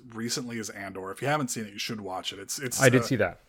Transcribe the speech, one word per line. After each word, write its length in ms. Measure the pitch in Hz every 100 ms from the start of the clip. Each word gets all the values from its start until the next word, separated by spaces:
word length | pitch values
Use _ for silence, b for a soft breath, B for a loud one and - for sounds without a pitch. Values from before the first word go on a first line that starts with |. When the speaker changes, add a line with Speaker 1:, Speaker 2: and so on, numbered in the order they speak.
| 123
Speaker 1:
recently 460 | 110 117 139 123 117
is 100 | 104
Andor. 420 | 101 98 95 95
If 100 | 98
you 60 | 127
haven't 180 | 151 127
seen 160 | - 104
it, 60 |
you 60 | 101
should 220 | - 110
watch 320 | 98 92 -
it. 60 | 98
It's, 200 | 98 -
it's, 220 | 131 117
Speaker 2:
I 80 | 135
did 120 | 123
Speaker 1:
uh, 40 | 117
Speaker 2:
see 100 | 123
that. 240 | 92 -